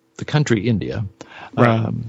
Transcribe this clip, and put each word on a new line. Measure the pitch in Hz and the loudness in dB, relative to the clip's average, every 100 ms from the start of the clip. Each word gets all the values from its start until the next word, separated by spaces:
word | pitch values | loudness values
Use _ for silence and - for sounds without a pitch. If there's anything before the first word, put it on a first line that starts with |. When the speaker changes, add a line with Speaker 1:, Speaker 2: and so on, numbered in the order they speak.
| _ - | _ -14
Speaker 1:
the | - | -2
country | 151 143 113 110 | 0 2 2 2
India, | 101 64 82 101 - - - - | -2 -2 -6 -8 -10 -20 -20 -8
Speaker 2:
Right, | - 120 | 2 4
Speaker 1:
um, | 113 110 - | 4 0 -4